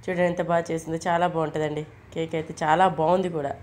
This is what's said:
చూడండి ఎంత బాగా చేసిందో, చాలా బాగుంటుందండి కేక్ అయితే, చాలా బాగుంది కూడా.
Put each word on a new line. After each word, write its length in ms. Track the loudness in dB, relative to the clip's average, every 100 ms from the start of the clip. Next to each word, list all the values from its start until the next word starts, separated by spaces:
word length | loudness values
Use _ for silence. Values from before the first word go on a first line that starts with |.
చూడండి 280 | -4 0 0
ఎంత 100 | 0 0
బాగా 140 | 0 0
చేసిందో, 280 | -4 -4 -6 0
చాలా 200 | 2 2
బాగుంటుందండి 560 | 0 -2 -2 -2 -4 -8 -14 -12
కేక్ 240 | -6 -4 -4
అయితే, 120 | -6 -4 2
చాలా 200 | 6 4 4
బాగుంది 300 | 2 2 2 -2
కూడా. 160 | -4 -6